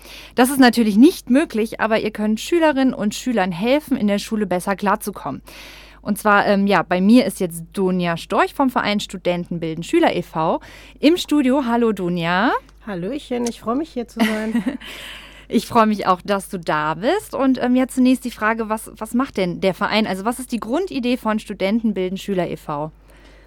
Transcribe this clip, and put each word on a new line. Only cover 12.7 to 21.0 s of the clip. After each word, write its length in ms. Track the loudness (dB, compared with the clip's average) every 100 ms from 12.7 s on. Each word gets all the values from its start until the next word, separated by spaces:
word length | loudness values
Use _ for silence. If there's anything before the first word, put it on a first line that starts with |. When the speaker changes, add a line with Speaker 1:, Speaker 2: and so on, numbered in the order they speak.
| -16 -10
Speaker 2:
Hallöchen, 640 | -8 -6 -8 -6 -4 -4
ich 120 | -6
freue 140 | -4 -4
mich 120 | -4
hier 180 | -8 -8
zu 120 | -2
sein. 440 | 0 0 -2 -2 -4
Speaker 1:
<laughs> 120 | -8 -12 -16 -18 -18 -20 -20 -4
Ich 140 | -2 2
freue 180 | 2 2
mich 220 | 2 0
auch, 140 | 0
dass 240 | -2 -4 -4
du 100 | -8
da 360 | -2 -2 -2
bist. 420 | -2 -2 -2 -4 -2
Und, 260 | 0 2
ähm, 140 | 2 2
ja, 100 | 0
zunächst 380 | 2 2 2
die 80 | -2
Frage, 380 | -4 -2 -2 -4
was, 200 | -6 -8 -14
was 180 | -4
macht 220 | -4 -2 -2
denn 240 | -2 0
der 140 | -2
Verein? 340 | 0 0 0 -2
Also 160 | -2
was 160 | -4 -6
ist 140 | -6
die 80 | -8
Grundidee 560 | -4 -4 -4 -4